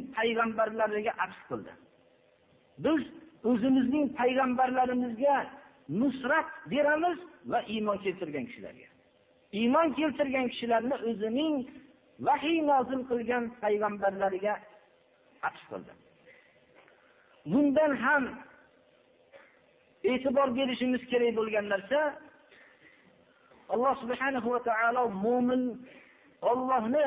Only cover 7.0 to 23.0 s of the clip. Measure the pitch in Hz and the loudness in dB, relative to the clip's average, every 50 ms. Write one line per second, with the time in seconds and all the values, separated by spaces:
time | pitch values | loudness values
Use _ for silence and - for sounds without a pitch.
7 | 339 359 339 - - - - - - 233 - 240 - - 214 220 214 208 202 190 | 2 0 -2 -2 -8 -14 -20 -16 -8 -4 -2 -2 -2 -2 -4 -2 -2 -2 -2 -2
8 | 196 190 175 - 175 156 147 139 120 117 - 101 95 85 - - - - _ _ | -2 -4 -4 -4 -6 -6 -6 -6 -8 -8 -12 -14 -16 -16 -16 -18 -20 -20 _ _
9 | _ _ _ _ _ _ _ _ _ _ - 208 233 240 262 311 330 320 240 262 | _ _ _ _ _ _ _ _ _ _ -4 0 2 4 4 4 4 2 2 0
10 | 311 302 233 - 294 269 254 262 254 240 - - 240 233 233 226 220 254 285 - | -2 0 0 0 -2 0 0 0 -2 -2 -4 -4 -2 0 0 0 0 0 -2 -2
11 | 214 233 226 190 214 220 226 269 311 320 302 269 240 - - - - - - _ | -2 -4 -4 -2 -4 -2 0 0 0 0 0 -2 -4 -6 -12 -20 -20 -20 -20 _
12 | _ _ _ - 123 160 285 285 277 311 339 330 302 294 277 262 247 - 269 262 | _ _ _ -4 0 2 2 2 2 0 0 2 4 4 4 4 2 0 -2 -6
13 | 254 262 240 240 226 220 240 247 233 233 - - 214 208 208 208 214 208 208 202 | -4 -2 -4 -2 -2 -2 -2 -2 -2 -4 -6 -4 -2 0 0 0 0 -2 -2 0
14 | 196 196 196 196 196 190 185 185 196 208 208 - - - - - - _ _ _ | 0 0 0 0 0 0 0 -2 -2 -2 -4 -4 -8 -14 -20 -20 -20 _ _ _
15 | _ _ _ _ _ _ _ _ - 147 - - - - 107 92 - - - - | _ _ _ _ _ _ _ _ -8 -8 -8 -8 -12 -12 -12 -12 -12 -14 -20 -20
16 | _ _ _ _ _ - - - _ _ _ _ _ _ _ - - - _ _ | _ _ _ _ _ -20 -20 -20 _ _ _ _ _ _ _ -20 -20 -20 _ _
17 | _ _ _ _ _ _ _ _ - 147 175 277 294 285 262 302 311 302 277 226 | _ _ _ _ _ _ _ _ -4 0 2 4 4 4 4 4 4 2 2 0
18 | 220 269 302 285 254 208 - - - - - - - _ _ _ _ _ _ _ | 2 2 2 2 2 -2 -6 -10 -16 -20 -20 -20 -20 _ _ _ _ _ _ _
19 | _ _ _ _ _ _ - - - - _ _ _ _ _ _ _ _ _ _ | _ _ _ _ _ _ -20 -20 -20 -20 _ _ _ _ _ _ _ _ _ _
20 | - 302 254 247 254 277 240 277 277 254 240 262 269 254 247 - 247 254 254 247 | -2 0 0 0 0 0 2 2 2 2 2 0 0 0 0 0 0 0 0 0
21 | - - 247 240 240 233 220 220 220 220 214 208 208 202 202 190 190 190 262 294 | -2 0 0 2 2 2 2 0 0 0 0 -2 0 0 -2 -4 -2 0 0 0
22 | 311 294 - - - - - - _ _ - - - - - _ - - - _ | 0 0 -2 -6 -12 -20 -20 -20 _ _ -20 -20 -20 -20 -20 _ -20 -20 -20 _